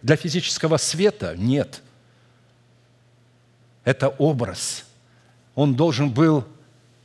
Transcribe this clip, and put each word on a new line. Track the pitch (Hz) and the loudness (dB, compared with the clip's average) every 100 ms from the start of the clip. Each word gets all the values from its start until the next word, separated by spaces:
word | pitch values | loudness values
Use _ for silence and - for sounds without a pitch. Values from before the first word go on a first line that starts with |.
для | 123 | 0
физического | 151 170 165 - - 160 156 | 0 0 -4 -4 -4 0 0
света? | - 156 208 - 87 85 | 0 0 0 0 -6 -2
Нет. | 117 143 - - - _ _ _ _ _ _ _ _ _ _ _ _ _ _ _ _ _ _ _ | 0 0 -2 -10 -20 _ _ _ _ _ _ _ _ _ _ _ _ _ _ _ _ _ _ _
Это | 127 - 135 | -2 0 -2
образ. | 135 151 131 113 - - - - _ _ _ _ _ _ 131 | 0 0 0 -4 -6 -8 -10 -16 _ _ _ _ _ _ 0
Он | 143 | 0
должен | 127 165 127 143 | 2 2 2 0
был | 117 160 147 - - _ _ _ _ | 2 4 2 -2 -14 _ _ _ _